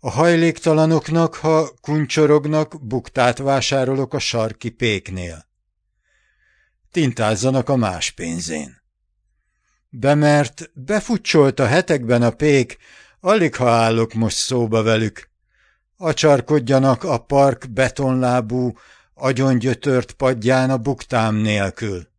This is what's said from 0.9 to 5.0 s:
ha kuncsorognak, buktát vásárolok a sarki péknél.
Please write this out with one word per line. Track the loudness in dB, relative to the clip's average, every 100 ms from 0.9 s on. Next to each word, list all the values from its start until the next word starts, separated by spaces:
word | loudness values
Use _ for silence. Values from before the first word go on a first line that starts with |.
| 2 0 0 0
ha | -2 0 0 0 -8
kuncsorognak, | -4 -2 -2 2 4 4 2 -2 -2 -8 -6
buktát | -6 -6 0 0 0
vásárolok | -2 -2 0 -2 0 -2 -4
a | -4
sarki | -4 -4 -4 -6 -12
péknél. | -4 -2 -2